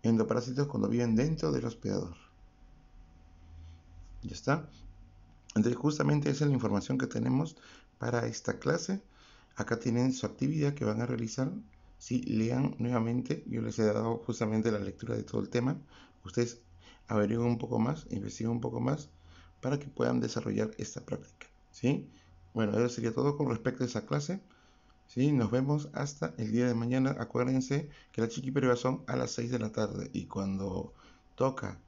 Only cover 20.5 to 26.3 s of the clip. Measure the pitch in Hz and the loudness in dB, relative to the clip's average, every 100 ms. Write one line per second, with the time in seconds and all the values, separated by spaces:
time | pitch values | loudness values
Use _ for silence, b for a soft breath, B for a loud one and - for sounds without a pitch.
20.5 | 104 110 - 101 - - - - - - | 0 -2 -4 -10 -10 -8 -8 -8 -20 -20
21.5 | _ - - 120 165 - B B B - | _ -20 -2 0 0 -4 B B B -8
22.5 | 117 110 104 120 120 117 117 135 147 139 | -2 2 2 2 0 -2 2 0 2 0
23.5 | 113 - 127 123 110 - 147 143 190 - | 0 -2 -2 -2 -2 -2 -2 -2 -6 -8
24.5 | b b b b b _ 120 139 147 107 | b b b b b _ 0 4 4 4
25.5 | 123 135 147 147 143 143 - 160 | 2 2 0 -2 -4 -6 -4 -6